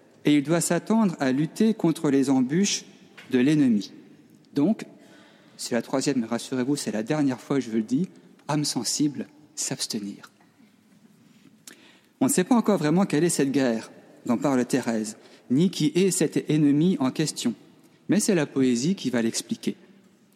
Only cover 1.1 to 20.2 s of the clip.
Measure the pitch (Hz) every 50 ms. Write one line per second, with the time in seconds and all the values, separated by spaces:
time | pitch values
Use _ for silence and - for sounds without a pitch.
1.1 | 156 - 143 131 127 143 160 160 - - 220 226 214 - - 165 151 - 160 147
2.1 | 135 139 131 139 135 131 127 127 151 185 202 - - - - - - - - -
3.1 | - - - - 127 123 127 147 160 151 139 123 110 101 - - - - - -
4.1 | - - - _ - _ _ _ - 143 147 196 220 - - - - - - -
5.1 | - - - - - - - - - - - - 123 117 - - 147 135 131 147
6.1 | 135 127 113 110 117 113 - - 131 127 123 135 147 139 - 113 104 107 107 117
7.1 | 151 156 143 135 127 - - - 143 135 120 113 110 117 107 110 127 147 185 -
8.1 | - - - - - _ _ - 147 151 143 - - 131 107 - - - 151 147
9.1 | 127 113 104 - _ _ - _ _ - - - 135 - - - - 110 101 101
10.1 | - - - - _ _ _ _ _ _ _ _ _ _ _ _ _ _ - _
11.1 | _ _ _ _ _ _ - - _ _ _ - - - - - - _ _ _
12.1 | _ _ 135 127 - 185 180 - 254 226 - 226 202 160 151 151 160 185 196 -
13.1 | 156 147 170 175 - - 143 139 123 143 131 120 113 110 - - - - - -
14.1 | - - - - 117 107 - 143 135 123 120 - - 127 - 120 113 110 107 107
15.1 | - - - - - - _ - 123 147 180 190 - - 156 147 - 175 196 185
16.1 | 180 - 165 - - 151 - - 151 160 147 143 143 147 165 190 185 - 131 127
17.1 | - - 156 - - - - 120 107 - - - _ _ _ _ _ _ _ -
18.1 | 151 208 - - 196 165 143 - - 139 131 127 120 117 131 175 196 - - 123
19.1 | 120 117 113 113 - - - - 113 - - 104 - - - - - - _ _
20.1 | _ _